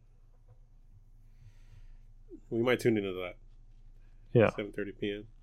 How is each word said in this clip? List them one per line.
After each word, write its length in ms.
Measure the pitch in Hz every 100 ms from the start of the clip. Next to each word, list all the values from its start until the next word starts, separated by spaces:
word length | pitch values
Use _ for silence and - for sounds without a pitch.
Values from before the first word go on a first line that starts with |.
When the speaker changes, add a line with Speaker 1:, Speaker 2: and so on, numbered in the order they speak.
| - - - - - - - - - - - - - - - - - - - - - - - 339 -
Speaker 1:
we 100 | 117
might 180 | 123 120
tune 180 | 123 107
into 160 | 98
that. 220 | 90 90 - - - - - - - - - -
Speaker 2:
Yeah. 160 | 120 104 -
Speaker 1:
Seven 160 | 104
thirty 200 | 101 101
P 200 | 95 104
M. 160 | 101 110 -